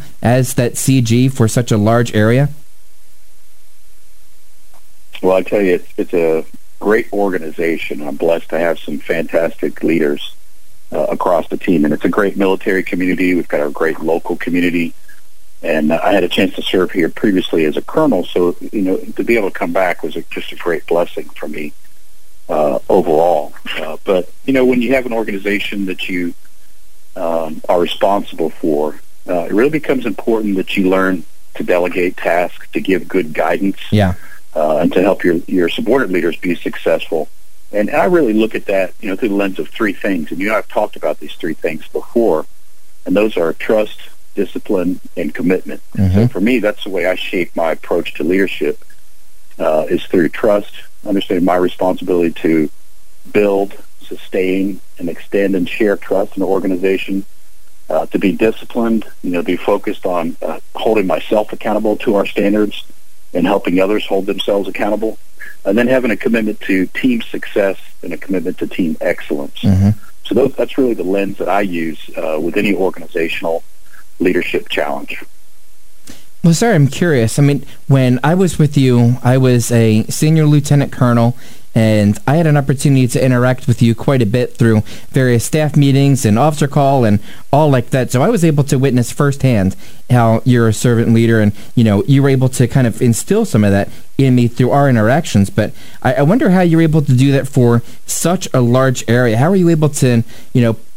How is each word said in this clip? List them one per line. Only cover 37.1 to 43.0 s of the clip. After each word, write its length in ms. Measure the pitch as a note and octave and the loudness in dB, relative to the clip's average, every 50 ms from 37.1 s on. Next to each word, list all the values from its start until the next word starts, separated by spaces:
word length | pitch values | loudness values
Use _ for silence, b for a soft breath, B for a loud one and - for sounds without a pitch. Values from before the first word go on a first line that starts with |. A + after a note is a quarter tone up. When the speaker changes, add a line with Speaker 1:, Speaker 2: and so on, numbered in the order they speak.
| E2+ D#2+ D2+ - - - - - - - - - | -4 -4 -4 -4 -8 -10 -10 -10 -8 -8 -8 -6
Speaker 2:
And 200 | - G#2 G#2 - | -4 -2 -2 0
I 140 | - D3+ F3 | 0 0 2
really 280 | G3 F3 F3 D3+ A2+ G#2+ | 4 4 4 2 4 2
look 220 | A2 A2+ G#2+ - | 2 2 0 0
at 100 | A2 - | -4 -4
that, 280 | - G2 F#2+ F#2+ F2 - - | -2 0 0 0 -2 -4 -6
you 100 | - G2+ | -6 -6
know, 60 | F#2 | -4
through 140 | F#2+ - G#2+ | -2 -2 -2
the 60 | G2 | 0
lens 240 | G2+ G2 G2 F#2+ - | 0 -2 -2 -2 -4
of 100 | - - | -6 -8
three 240 | - - A2+ G#2 F2+ | -4 -2 -2 -2 -2
things. 380 | - - G#2+ F#2+ F2 D2+ - | -4 -4 -2 -2 -2 -2 -4
And 80 | E2 D#2 | -6 -4
you 80 | F#2+ G#2+ | -2 -2
know, 60 | A2 | -2
I've 120 | G#2 - - | -2 -2 -2
talked 280 | - A#2+ G#2+ G#2 - | -2 -2 -2 -2 -4
about 240 | - - D#2 D2+ - | -4 -4 -4 -4 -4
these 140 | D#2 D2+ - | -6 -8 -8
three 200 | - - E2+ D#2 | -6 -6 -6 -6
things 340 | - - F2 D#2 D#2 - - | -4 -4 -4 -4 -4 -8 -6
before, 600 | - D#2+ - - - A#2+ A#2 G#2 E2 D#2 - - - - - - - - - - - - | -6 -6 -6 -2 0 2 2 4 2 2 0 -4 -8 -8 -8 -8 -8 -8 -8 -8 -8 -8